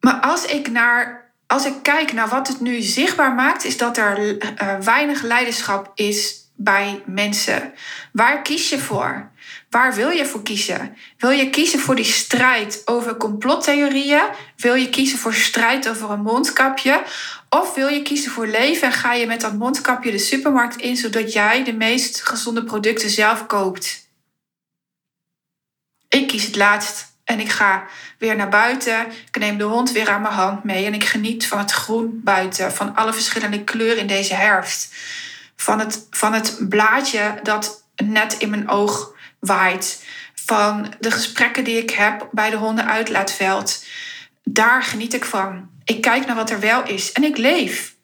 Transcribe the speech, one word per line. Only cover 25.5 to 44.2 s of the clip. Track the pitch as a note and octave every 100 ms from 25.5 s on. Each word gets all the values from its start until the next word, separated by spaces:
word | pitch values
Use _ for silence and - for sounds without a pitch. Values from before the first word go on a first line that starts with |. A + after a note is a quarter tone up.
| _ _ _ _ _ _
Ik | C4+ C4+
kies | G#3+
het | G3+ G3+
laatst. | G3+ G#3 - - - _
En | - A3+
ik | G#3+
ga | - G3+ F#3+ - - - -
weer | A3+ G#3+
naar | G3
buiten. | G#3 A#3 C4 B3 A3+ A#3 - -
Ik | -
neem | G#3+ G#3
de |
hond | G#3 A#3 B3+
weer | A3+ G#3+
aan | G3+
mijn | G#3+
hand | G#3 F#3+ G3+
mee. | G#3+ F#3 G3+
En |
ik | G#3
geniet | - A#3 G#3+ A#3 A3+
van | G#3
het | G3+
groen | - - A3+ A3+ A3+
buiten. | - F#3+ F#3 - F#3+
Van | - G#3
alle | G#3 A3
verschillende | A3 A3+ A#3 G#3+ G#3
kleuren | G#3 A3+ A3+ A3+
in | G3+
deze | G3 G3
herfst. | F#3+ G#3 F#3+ F#3 - - - - - - - - _
Van | - G#3+
het, | G#3+ - -
van | - A3
het | A3 A3 - G3+
blaadje | G#3 G#3+ B3 C#4 A3 G#3 G#3
dat | - G#3+ G#3 - _ -
net | G3+ G#3+ A3 -
in | G#3+
mijn | G#3 G#3
oog | G3+ G#3 G3+ - - - _
waait. | F#3+ F#3 F#3 F#3 - - - - -
Van | - - A3 G#3 G#3 G#3+ -
de | A3+
gesprekken | A3 - - A#3+ A#3+
die | B3 A3+
ik | A3+
heb | - G#3 G#3+ -
bij | A3 G#3+
de | A3
hondenuitlaatveld. | A3 A3 - A3 A3+ G3+ G3 - F#3+ G3 - - - - - -